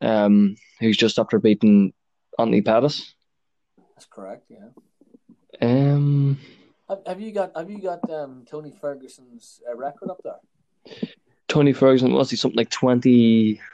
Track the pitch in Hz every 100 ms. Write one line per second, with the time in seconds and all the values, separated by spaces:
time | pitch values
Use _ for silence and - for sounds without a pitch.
0 | 117 110 104 104 101 104 _ - 113 101
1 | 113 - 113 110 110 104 110 101 98 _
2 | _ _ _ - 113 117 107 110 143 -
3 | - _ _ _ _ _ _ _ _ _
4 | _ - 95 110 _ 110 104 139 _ _
5 | _ _ _ _ _ - 120 127 139 143
6 | 143 143 139 139 - _ _ _ - 196
7 | - 185 220 202 180 160 170 208 185 170
8 | 170 156 139 127 120 151 151 - 147 139
9 | 131 - 127 120 - _ 120 120 135 -
10 | - 185 143 - _ _ _ _ - -
11 | - _ _ _ - 156 143 127 135 131
12 | 127 127 135 120 131 117 117 - 127 123
13 | 127 123 117 113 110 107 -